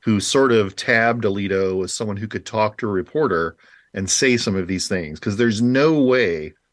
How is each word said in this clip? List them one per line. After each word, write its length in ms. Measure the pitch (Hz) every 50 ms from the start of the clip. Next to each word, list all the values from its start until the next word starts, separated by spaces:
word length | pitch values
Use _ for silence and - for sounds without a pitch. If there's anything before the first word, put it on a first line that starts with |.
| -
who 160 | 117 110 98
sort 320 | - - - 139 135 131
of 240 | 117 110 101 95 -
tabbed 480 | - - - 117 113 113 117 117 120 110
Alito 600 | 104 98 101 101 95 98 95 95 95 92 95 92
as 100 | 90 -
someone 240 | - 117 107 101
who 100 | 101 110
could 180 | 104 - 95 -
talk 320 | - - 110 107 104 107
to 100 | - 127
a 40 | 107
reporter 640 | 101 92 90 - - 151 151 117 90 82 82 82 - _ _ _ - - _ _ -
and 160 | 98 98 95
say 280 | - - 143 131 123
some 180 | 117 - 113 95
of 120 | 95 92
these 200 | 92 95 90 -
things, 320 | - 104 90 82 73 78 -
'cause 180 | - 110 101
there's 240 | 107 120 117 104 104
no 380 | 120 123 127 135 147 160 160 151
way 520 | 131 127 127 127 117 92 82 78 78 76 - _ _ _